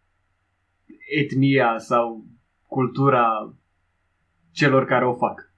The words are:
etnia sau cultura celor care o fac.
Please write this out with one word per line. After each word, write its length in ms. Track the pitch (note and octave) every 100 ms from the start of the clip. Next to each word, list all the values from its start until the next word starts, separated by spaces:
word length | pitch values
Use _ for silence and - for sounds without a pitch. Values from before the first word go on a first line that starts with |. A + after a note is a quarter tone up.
| _ _ _ _ _ _ _ _ _ - - D3
etnia 580 | C#3 B2+ C3+ C3+ A#2+ A2+
sau 460 | - A#2+ A#2 A2+ G#2+ - _ _ _
cultura 880 | C3 B2 - C3+ B2+ A#2+ G#2+ A2 - _ _ _ _ _ _ _ _ _
celor 340 | - D3 C3
care 220 | C3+ B2+ B2
o 80 |
fac. 360 | B2 A#2 - -